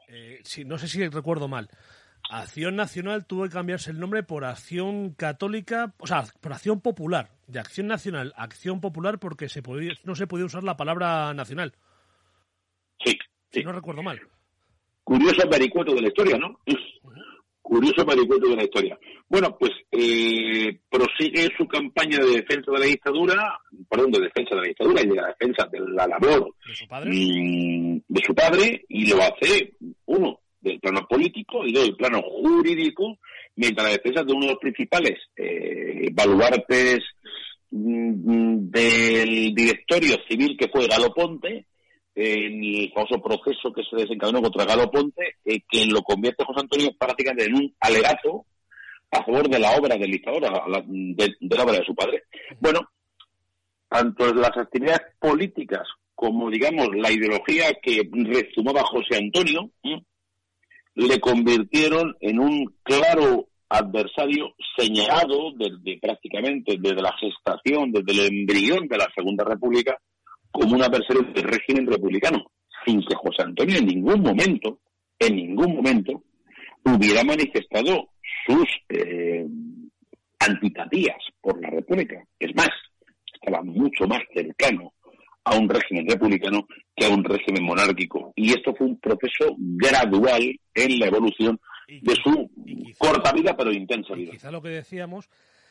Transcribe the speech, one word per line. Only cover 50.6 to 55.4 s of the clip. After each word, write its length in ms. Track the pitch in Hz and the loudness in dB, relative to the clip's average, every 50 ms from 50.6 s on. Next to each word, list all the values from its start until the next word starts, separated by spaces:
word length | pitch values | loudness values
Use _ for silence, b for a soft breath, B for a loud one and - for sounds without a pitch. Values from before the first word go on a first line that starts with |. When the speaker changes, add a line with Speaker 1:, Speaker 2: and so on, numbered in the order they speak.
| 71 82 | -2 -2
Speaker 2:
la, 140 | 95 98 95 | -4 -4 -4
de, 480 | - 95 95 95 90 90 87 104 101 95 - | -6 -8 -8 -6 -6 -2 0 0 0 0 -4
de 160 | - 90 113 | -4 -2 0
la 80 | 117 123 | 2 4
obra 140 | 120 107 92 | 4 2 2
de 60 | 87 | 0
su 100 | - 90 | -2 -2
padre. 300 | - 95 113 135 - - _ B B B B 143 113 | -2 -2 -2 -2 -4 -6 _ B B B B -10 0
Bueno, 200 | 113 160 156 170 - - _ _ _ _ _ _ - - _ _ _ _ _ _ _ _ _ _ _ _ | 2 2 2 2 -2 -4 _ _ _ _ _ _ -20 -20 _ _ _ _ _ _ _ _ _ _ _ _
tanto 440 | - 120 120 120 104 - 123 120 117 | 0 2 2 2 2 2 2 2 4
las 200 | 123 120 120 117 | 4 4 2 2
actividades 460 | 123 120 - - 123 127 151 160 165 - - _ _ | 0 -4 -4 -4 -2 2 2 2 0 0 -6 _ _
políticas 680 | - 156 147 156 | 0 2 2 2